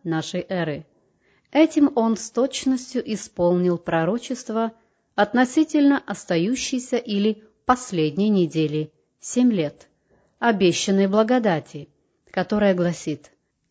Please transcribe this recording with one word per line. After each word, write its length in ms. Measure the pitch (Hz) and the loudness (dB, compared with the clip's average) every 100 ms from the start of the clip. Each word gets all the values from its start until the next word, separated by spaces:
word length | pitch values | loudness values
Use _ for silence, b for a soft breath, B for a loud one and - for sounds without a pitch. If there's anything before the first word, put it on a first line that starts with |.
нашей 420 | 175 160 156 185 - | -4 -4 -4 -8 -6
эры. 380 | 185 156 147 - _ _ _ _ _ _ | -4 -4 -6 -12 _ _ _ _ _ _
Этим 400 | 285 320 320 285 - | 2 2 4 2 2
он 200 | 226 220 | 0 0
с 140 | - | -4
точностью 720 | - 269 - 269 262 254 247 - | -2 -2 -2 -2 -4 -4 -8 -6
исполнил 640 | 208 - - 175 180 180 170 | -8 -8 -2 0 2 2 -2
пророчество 920 | 170 165 160 233 - 247 - 220 226 226 _ _ _ - | -2 -2 0 -2 -6 -10 -6 -4 -4 -6 _ _ _ -2
относительно 840 | 202 240 254 320 311 311 285 277 - | 0 2 2 2 2 4 4 2 -2
остающейся 920 | 202 - 175 180 254 - 254 247 233 | -10 -2 -2 0 -2 -4 -6 -4 -4
или 440 | 233 202 208 208 b _ | -2 0 0 -2 b _
последней 640 | - - - 180 156 151 208 | -2 0 0 -2 0 0 2
недели — 640 | 202 165 156 151 151 156 _ _ _ | 2 2 0 -2 -2 -6 _ _ _
семь 340 | - 247 247 | -6 2 2
лет, 360 | 208 147 - _ _ _ _ _ - | 2 -2 -6 _ _ _ _ _ -4
обещанной 720 | 233 208 185 165 - 196 196 | 0 2 2 2 0 2 2
благодати, 800 | 208 220 254 220 160 - 147 - _ _ _ _ | 2 2 2 2 -2 -4 -16 -18 _ _ _ _
которая 440 | - 180 208 202 | -6 -2 2 2
гласит: 580 | 180 175 160 - 143 - _ _ _ _ | 2 0 -2 -6 -8 -10 _ _ _ _